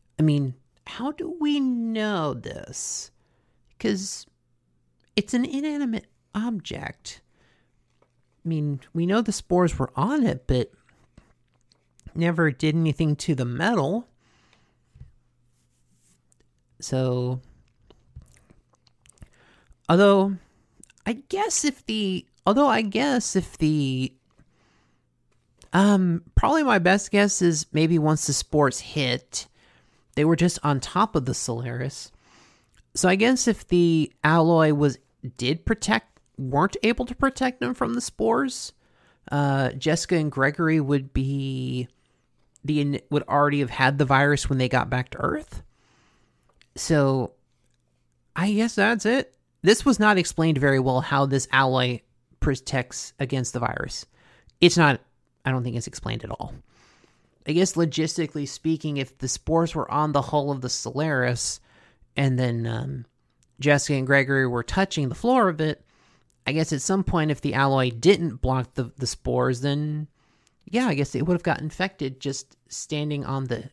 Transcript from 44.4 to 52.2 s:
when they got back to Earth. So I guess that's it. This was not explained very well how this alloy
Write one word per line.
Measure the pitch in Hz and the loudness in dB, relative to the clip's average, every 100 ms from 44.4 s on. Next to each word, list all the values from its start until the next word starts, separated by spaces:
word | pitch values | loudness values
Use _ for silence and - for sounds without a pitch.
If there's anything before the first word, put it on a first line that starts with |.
| - | 0
when | 135 | 0
they | 127 | 0
got | 127 123 | 0 0
back | 127 127 | -4 -6
to | - | -4
Earth. | - 302 - - - _ _ _ _ _ _ _ _ _ _ - | -4 -4 -8 -16 -18 _ _ _ _ _ _ _ _ _ _ -8
So | - 156 139 135 117 _ _ _ _ _ _ _ _ _ _ - | 0 2 4 2 -2 _ _ _ _ _ _ _ _ _ _ -2
I | 196 | 0
guess | 208 226 - | 2 0 2
that's | 208 233 214 | 2 2 0
it. | 269 - _ _ _ | 0 -2 _ _ _
This | 165 233 285 | 4 6 4
was | 208 | 4
not | 214 196 | 4 4
explained | 160 - 160 139 | 0 0 2 4
very | 139 135 | 4 2
well | 131 127 | 2 0
how | - 139 139 | 0 0 2
this | 135 - | 0 2
alloy | 131 131 131 123 120 _ _ | 2 4 2 0 -4 _ _